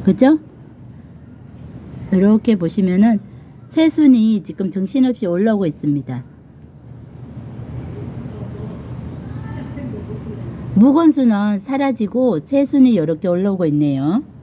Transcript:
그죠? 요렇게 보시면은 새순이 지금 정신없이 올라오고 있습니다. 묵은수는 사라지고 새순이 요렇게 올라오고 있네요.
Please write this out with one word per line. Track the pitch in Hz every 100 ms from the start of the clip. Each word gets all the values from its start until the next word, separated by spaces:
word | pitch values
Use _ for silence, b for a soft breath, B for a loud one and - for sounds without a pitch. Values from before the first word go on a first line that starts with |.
그죠? | - 190 254 311 - - - - - - - - - - - - - - - - -
요렇게 | 190 196 214 233 208
보시면은 | 165 170 190 180 220 214 B B B B -
새순이 | - 320 311 302 247 220 214
지금 | 160 156 190
정신없이 | 190 190 269 254 240 190
올라오고 | 175 220 214 180
있습니다. | - 156 143 123 127 - - - - - - - - - - - - - - - - - - - - - - - - - - - - - - - - - 127 - 139 127 - - 131 - - - - -
묵은수는 | 131 247 285 330 294 247 202 208 202
사라지고 | 202 269 277 233 208 233 254 165
새순이 | - 277 277 285 254 214
요렇게 | 156 160 190
올라오고 | 175 196 190 165
있네요. | 147 147 135 143 220 - -